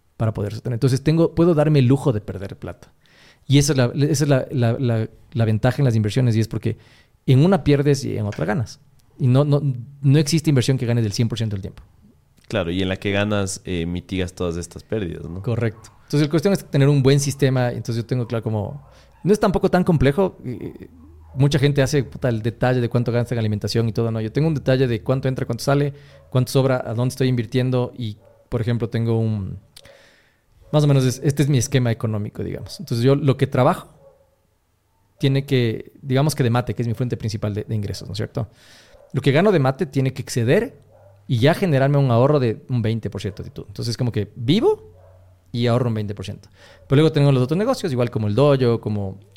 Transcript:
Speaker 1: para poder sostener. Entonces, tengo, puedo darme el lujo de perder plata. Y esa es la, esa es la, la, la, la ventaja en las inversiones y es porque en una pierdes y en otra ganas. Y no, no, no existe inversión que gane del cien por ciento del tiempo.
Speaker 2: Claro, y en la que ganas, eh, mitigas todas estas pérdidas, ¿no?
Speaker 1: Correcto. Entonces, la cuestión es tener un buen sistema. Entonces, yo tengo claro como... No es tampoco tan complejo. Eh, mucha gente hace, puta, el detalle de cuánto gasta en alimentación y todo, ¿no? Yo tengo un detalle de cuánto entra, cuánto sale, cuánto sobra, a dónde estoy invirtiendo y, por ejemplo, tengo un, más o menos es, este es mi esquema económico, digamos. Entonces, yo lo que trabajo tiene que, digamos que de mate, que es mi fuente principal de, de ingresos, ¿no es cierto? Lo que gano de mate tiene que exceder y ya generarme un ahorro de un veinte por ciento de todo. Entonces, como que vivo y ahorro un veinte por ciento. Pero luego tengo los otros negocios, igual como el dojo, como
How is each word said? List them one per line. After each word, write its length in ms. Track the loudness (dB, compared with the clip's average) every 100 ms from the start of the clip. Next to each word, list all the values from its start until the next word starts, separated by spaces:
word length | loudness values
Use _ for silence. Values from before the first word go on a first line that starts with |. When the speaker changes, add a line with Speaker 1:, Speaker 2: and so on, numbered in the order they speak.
| _ -4
Speaker 1:
para 180 | -2 -2
poder 180 | -6
sostener. 220 | -6 -6 0
Entonces, 280 | 0 2
tengo, 300 | 0 2 2
puedo 220 | 2 2 4
darme 240 | 4 4
el 80 | 4
lujo 260 | 4 2
de 80 | -2
perder 360 | -6 -10 -12 -12
plata. 340 | -14 -14 -20 _ _ _ -20 _ 0
Y 100 | 2
esa 160 | 4
es 40 | 2
la, 80 | 0 0
esa 280 | 0 0
es 60 | 2
la, 180 | 0 0
la, 220 | 0 0
la, 360 | 0 0 -2 -4 -8 -10
la 140 | -2 0
ventaja 360 | 2 0 2
en 40 | 2
las 100 | 2
inversiones 400 | 0 2 2 2
y 60 |
es 60 | 0
porque 300 | -4 -6 -6 -12 _ _ _ 2
en 180 | 4
una 200 | 6 4
pierdes 420 | 2 2 2 0 -2
y 100 | -4
en 120 | -4
otra 180 | -4 -4
ganas. 340 | -4 -6 -10 _ _ _ -4
Y 80 | 2
no, 160 | 4
no, 180 | 4 2 0 -4 -10 -2
no 180 | 2 4
existe 300 | 4 0 2
inversión 280 | 2 2 0
que 80 | 0
gane 160 | 0
del 100 | 0
cien 160 | 0 -2
por 100 | -2
ciento 180 | -4 -6
del 60 |
tiempo. 220 | -10 -14 -20 _ -20 _ _ _ _
Speaker 2:
Claro, 240 | -4 -2
y 100 | -2
en 80 | -2
la 80 | -2
que 140 | -2
ganas, 500 | -2 0 0 -2 -6 -6
eh, 200 | -4 -4
mitigas 480 | -6 -6 -4 -4
todas 240 | -4 -4 -4
estas 260 | -8 -14
pérdidas, 440 | -8 -6 -6 -8 -10
¿no? 120 | -8
Speaker 1:
Correcto. 480 | -4 -2 -4 -6 -16 -20
Entonces, 180 | _ -2
la 80 | 0
cuestión 240 | 0 0
es 120 | -2 -2
tener 220 | 2 4
un 140 | 4
buen 180 | 4 4
sistema. 500 | 0 0 0 2 -2
Entonces, 340 | -4 -6 -6
yo 20 | -4
tengo 220 | -4 -4
claro 160 | -4
como... 440 | -4 -4 -6 -10 -18 -20 -20 _
No 100 | 0
es 60 | 2
tampoco 300 | 2 2 2
tan 140 | 2
complejo. 540 | 2 4 2 2 0 -2 -12
Eh, 440 | -10 -12 -14 -20 -20 -20 -20 -14 0
mucha 240 | 2 4
gente 220 | 2 2
hace, 220 | 2 0
puta, 260 | -2 -4 -2
el 120 | -2
detalle 400 | -4 0 0 2
de 80 | 0
cuánto 220 | 0 0
gasta 240 | -2 -2 -2
en 40 |
alimentación 480 | -2 -2 -2 0 0
y 60 |
todo, 180 | -2 -2
¿no? 80 | -2
Yo 100 | -4
tengo 160 | 0 0
un 80 | 0
detalle 320 | 0 2 2
de 140 | 0
cuánto 240 | -2 -2 -2
entra, 180 | -4 -4
cuánto 180 | -4
sale, 300 | 0 0 0 -6 -18 -20 -4
cuánto 220 | 0 2
sobra, 300 | 2 2 0 -2
a 80 |
dónde 200 | -2 -2
estoy 140 | 0 0
invirtiendo 640 | 0 0 0 0 0 -2 -6
y, 220 | -10 -10 _ _ _
por 120 | -4
ejemplo, 280 | -2 -2 -2
tengo 300 | -2 0 0
un, 380 | 0 -2 -6 -10 -16 -20 -20 -20 _ _ _ _ _ _ -2
más 100 | 2
o 40 | 4
menos 180 | 4 2
es, 160 | 0
este 200 | -2 0
es 60 | 2
mi 100 | 2
esquema 320 | 2 0 0
económico, 520 | 0 -2 -4 -6 -8
digamos. 360 | -8 -10 -12 -14
Entonces, 260 | -6 0 2
yo 100 | 2
lo 220 | 2 0
que 80 | 0
trabajo 480 | 2 0 0 -6 _ -20 _ _ _ _ _ _ _ _ _ _ _
tiene 260 | 0 0 0
que, 460 | 0 0 -2 -10 -16
digamos 320 | -2 0 0
que 80 | 2
de 80 | 0
mate, 240 | 0 -2
que 80 | -4
es 60 | -4
mi 80 | -4
fuente 200 | -4 -4
principal 380 | -6 -4 -4
de, 100 | -6
de 120 | -4 -6
ingresos, 320 | -6 -8 -10
¿no 60 |
es 40 | -8
cierto? 320 | -6 -6 -8 _ -20 -20 -20 -20 -8
Lo 80 | -2
que 100 | 2
gano 200 | 4 4
de 80 | 4
mate 260 | 2 0 -4
tiene 280 | -2 -2
que 100 | -4
exceder 560 | -6 -2 2 2 0 -8 _ _ -20 _ -4
y 100 | 2
ya 160 | 2
generarme 460 | 2 2 2 2 2
un 100 | 4
ahorro 300 | 4 4 4
de 260 | 0 -2 -4
un 120 | -2
veinte 300 | -2 -2 -6
por 100 | -8
ciento 220 | -8 -10
de 80 | -14
todo. 160 | -14 -14
Entonces, 280 | -10 -8 -2
como 140 | -2
que 200 | -2 -6 -4
vivo 600 | 0 2 2 0 -6 -20 -20 -20 -20 _ _
y 160 | -2 0
ahorro 220 | 2 0
un 40 |
veinte 220 | -4 -6 -8
por 100 | -10
ciento. 240 | -14 -18 _ -20 -20 0
Pero 140 | 4
luego 100 | 4
tengo 180 | 4 4
los 120 | 4
otros 140 | 2 0
negocios, 320 | -2 -2 -2
igual 180 | -2 -2
como 160 | -2 -2
el 80 |
dojo, 480 | 2 4 4 2 0
como 380 | -2 -6 -6 -10 -18